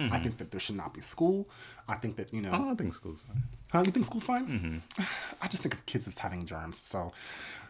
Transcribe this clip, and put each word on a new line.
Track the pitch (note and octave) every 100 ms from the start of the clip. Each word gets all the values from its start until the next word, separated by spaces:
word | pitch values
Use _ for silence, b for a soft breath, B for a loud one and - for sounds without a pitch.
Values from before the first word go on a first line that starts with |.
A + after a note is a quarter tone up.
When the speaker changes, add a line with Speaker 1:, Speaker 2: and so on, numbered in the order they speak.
Speaker 1:
I |
Speaker 2:
Mm-hmm. | C3+ E2+
Speaker 1:
think | E2+ A2+
that | F2
there | F#2+
should | - G2+
not | E2
be | -
school. | - - E3 G3 G3 B B B B
I |
think | G#2+ A2+ G#2
that, | G2
you | A2+
know | G2+
Speaker 2:
Oh, | F3+ C4+
I |
think | B3 G2
school's | - F#2 D#2
fine. | - G#2+ B2 - -
Speaker 1:
Huh? | E3+ F#3+
You |
think | A3 G#3+
school's | A3+
fine? | G3+ B3 C4
Speaker 2:
Mm-hmm. | B2 E2+ D#2+ E2 - F#3+ B B
Speaker 1:
<sighs> | B
I | F#3
just | G3
think | -
of | - -
kids | - -
as | F#2+
having | G2+ F2+ E2+
germs, | E2 D#2+ E2+
so | - G2 F2 - B B B B B